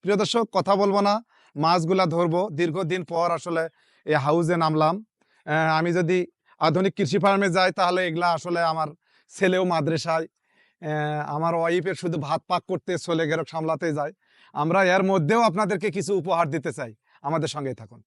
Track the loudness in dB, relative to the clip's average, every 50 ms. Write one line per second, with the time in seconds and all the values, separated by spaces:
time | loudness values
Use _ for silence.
0 | _ 0 0 0 0 0 0 -2 -2 0 -2 -2 2 2 2 2 2 2 2 2
1 | 2 2 0 0 -4 _ _ _ _ _ _ -2 2 2 2 2 2 0 0 2
2 | 2 0 2 0 0 2 2 0 -2 -2 -2 -2 -2 -2 -2 -4 -4 -4 -4 -6
3 | -6 -4 -2 -2 0 0 -2 -4 -4 -4 -2 -2 -2 -4 _ _ _ _ _ _
4 | _ -2 0 0 2 2 2 2 2 2 0 2 2 2 2 2 2 2 2 -2
5 | -6 _ _ _ _ _ _ _ _ -2 -2 0 2 2 0 0 0 0 0 0
6 | 0 2 0 0 0 -4 _ _ _ _ _ _ 0 2 2 2 0 0 0 0
7 | -2 0 0 2 2 4 4 4 2 2 2 2 2 2 2 2 0 2 2 0
8 | 0 -2 -2 0 0 0 0 -2 -2 -4 -2 0 0 0 0 -2 -4 -6 -8 _
9 | _ _ _ _ _ _ 0 4 4 4 6 4 2 2 2 0 2 0 0 -2
10 | 0 0 -2 -2 -2 -4 _ _ _ _ _ _ _ _ _ _ -8 -6 -4 -2
11 | -2 -4 -4 -4 -6 -6 -4 -2 -2 0 0 0 0 0 0 0 -2 -2 -6 -4
12 | -4 -4 -4 -4 -4 -2 -4 -4 _ _ -4 -4 -2 -4 -6 -6 _ -6 -6 -6
13 | -2 -2 -2 -2 0 0 -2 -4 -4 -6 -6 -6 -4 -4 -4 -2 -2 -4 -2 -2
14 | -4 -6 -8 _ _ _ _ _ _ _ -6 -4 -2 2 2 4 4 4 4 2
15 | 2 2 2 2 2 2 2 4 4 2 2 0 -2 -2 -2 -2 -4 -4 -4 -4
16 | -4 -2 -2 -2 0 0 0 0 0 0 -2 -4 -4 -6 -8 -8 -10 -12 -14 _
17 | _ _ _ _ -6 -4 -2 -2 -2 -4 -6 -6 -8 -8 -8 -10 -14 -20 -20 -20
18 | _